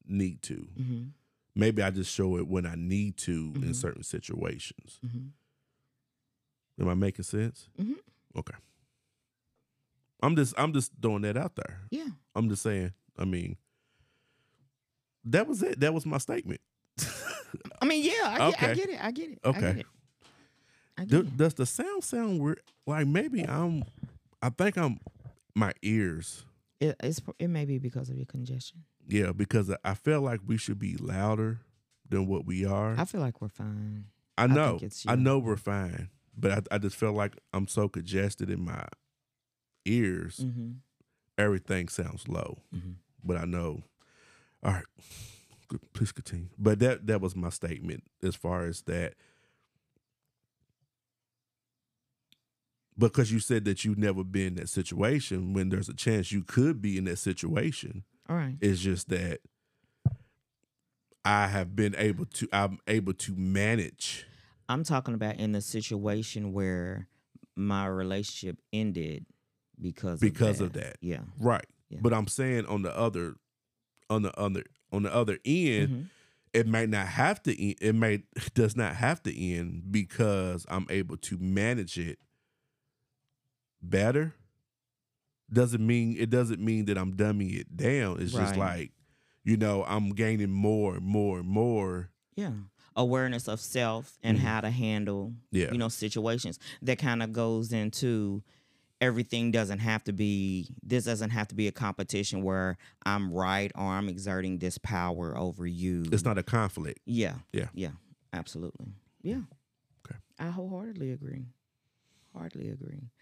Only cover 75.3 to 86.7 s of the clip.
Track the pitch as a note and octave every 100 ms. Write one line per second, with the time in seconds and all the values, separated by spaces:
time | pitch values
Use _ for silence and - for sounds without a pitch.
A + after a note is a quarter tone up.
75.3 | - B2 E3+ D#3+ G#2+ G2+ B2+ F3 - _
76.3 | _ _ A2+ A2+ A2+ A2+ G#2 F#2+ - D3+
77.3 | G#3 C#3+ - G2+ - G#2+ A2 A2+ G#2 -
78.3 | - - B2 A2 A2 G2+ E2+ B2 E3+ F#2+
79.3 | B1 F2+ E2+ F2 E2+ F#2 G#2+ F#2+ - A2
80.3 | G2 F#2 F2+ - F#2 F2+ F#2+ F2+ E2 -
81.3 | F#2 F#2 G2 A2 B2 F2+ F2 E2 - _
82.3 | _ _ _ _ _ _ _ _ _ _
83.3 | _ _ _ _ _ F2 F#2+ G#2+ C#3 D#3+
84.3 | - _ _ _ _ _ _ _ _ _
85.3 | _ _ A2+ B2 A#2 A2+ A#2+ A#2 A2 A2+
86.3 | B2 A#2 F#2+ A2